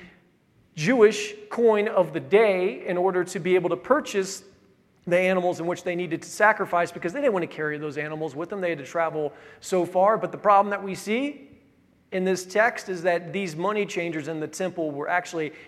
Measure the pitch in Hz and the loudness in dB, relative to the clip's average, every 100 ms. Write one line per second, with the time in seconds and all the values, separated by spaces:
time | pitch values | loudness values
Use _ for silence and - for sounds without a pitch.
0 | - _ _ _ _ _ _ - 156 254 | -20 _ _ _ _ _ _ -4 2 6
1 | 214 208 - - - - 233 208 214 233 | 6 6 -6 -12 -8 2 4 4 2 2
2 | 165 156 131 202 220 185 185 254 - 180 | 2 -2 4 6 6 4 0 -4 -4 0
3 | 190 180 180 196 165 180 170 175 - 202 | 2 2 -2 -4 2 2 2 -2 2 2
4 | 202 202 185 - - _ _ _ _ _ | 2 -4 -4 -8 -18 _ _ _ _ _
5 | - 175 185 190 180 143 170 175 185 175 | 0 2 4 2 0 -2 -4 -4 -4 -4
6 | 180 165 - - 214 214 196 175 165 165 | -4 -6 -8 4 4 4 0 0 0 -4
7 | 170 247 285 190 160 - 151 151 151 139 | -6 -2 0 0 -2 -4 -6 -6 -8 -8
8 | 151 156 156 135 175 208 175 160 135 170 | -8 -6 -8 -8 -8 -4 -4 -4 -4 -2
9 | 160 151 147 - - - - 185 170 185 | -2 -2 -6 -8 -18 -20 -2 -2 0 4
10 | 196 220 175 180 208 196 202 202 196 170 | 4 2 -2 0 4 6 4 -2 -6 -8
11 | 196 226 285 285 - - _ _ _ _ | -4 -2 -2 -8 -18 -20 _ _ _ _
12 | _ 190 185 185 180 208 226 - - 180 | _ -2 0 -2 0 2 2 0 -8 -2
13 | 180 175 170 185 190 151 185 214 202 180 | 0 0 -2 -6 -6 -4 -2 -2 -4 -4
14 | 170 160 143 160 151 - 185 180 156 143 | -4 -6 -6 -8 -8 -6 -6 -4 -6 -4
15 | 151 180 180 170 151 - | -2 -2 -2 -6 -6 -8